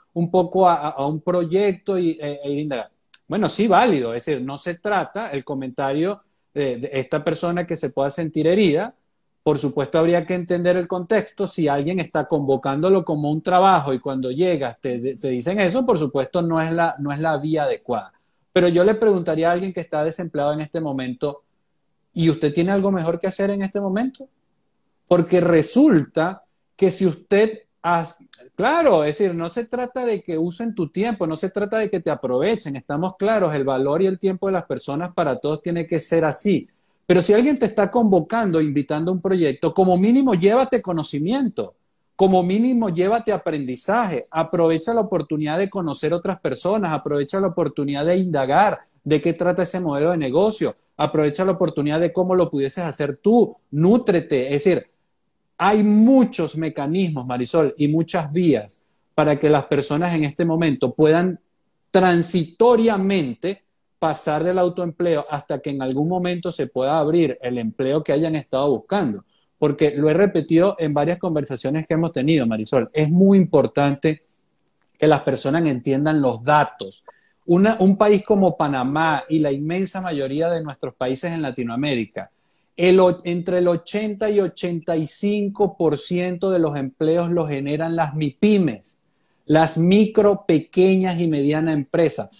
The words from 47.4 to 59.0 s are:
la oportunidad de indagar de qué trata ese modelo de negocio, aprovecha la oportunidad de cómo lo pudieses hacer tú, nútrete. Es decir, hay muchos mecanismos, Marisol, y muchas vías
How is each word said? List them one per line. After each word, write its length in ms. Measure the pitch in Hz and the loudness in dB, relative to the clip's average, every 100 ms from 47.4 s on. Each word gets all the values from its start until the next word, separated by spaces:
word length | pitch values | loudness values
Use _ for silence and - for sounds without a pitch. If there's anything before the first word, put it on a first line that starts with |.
la 80 | 196 | -2
oportunidad 580 | 175 147 139 139 143 160 | 0 -2 -2 -4 -2 0
de 100 | 185 | 0
indagar 640 | 185 147 131 156 202 160 _ _ | 0 -2 2 2 2 0 _ _
de 180 | 143 151 | 0 0
qué 120 | 170 | 0
trata 320 | 165 180 180 | 0 0 0
ese 160 | 175 185 | -2 -4
modelo 320 | 170 143 151 | -4 0 0
de 60 | 165 | 0
negocio, 580 | 135 147 208 214 139 - _ - | 0 2 0 0 -4 -6 _ -4
aprovecha 480 | 151 156 151 151 | -2 0 0 0
la 60 | 190 | -2
oportunidad 480 | 175 170 160 147 156 | 0 -2 -2 -2 0
de 140 | 170 | 0
cómo 240 | 185 180 180 | 0 0 2
lo 120 | 170 | 0
pudieses 360 | 143 135 185 | 0 -4 -4
hacer 320 | 165 - 143 139 | -8 -6 -6 -2
tú, 400 | 202 233 202 - - | 2 4 2 -2 -8
nútrete. 840 | 147 170 233 233 170 - 139 131 | 2 4 4 4 0 0 -2 0
Es 80 | 143 | 0
decir, 240 | 185 151 - _ _ _ _ _ _ - | 2 0 -2 _ _ _ _ _ _ -2
hay 240 | 185 214 | 2 4
muchos 720 | 208 214 226 269 233 - 151 151 | 4 6 6 6 4 0 -6 -4
mecanismos, 720 | 160 156 143 180 180 139 123 | -6 -6 -4 -2 -2 -4 -6
Marisol, 480 | 123 123 165 143 - | -4 -2 0 0 0
y 120 | 147 | 0
muchas 440 | 156 160 175 147 | 0 -2 -4 -4
vías 520 | 165 175 117 104 - _ _ | 0 2 2 -2 -20 _ _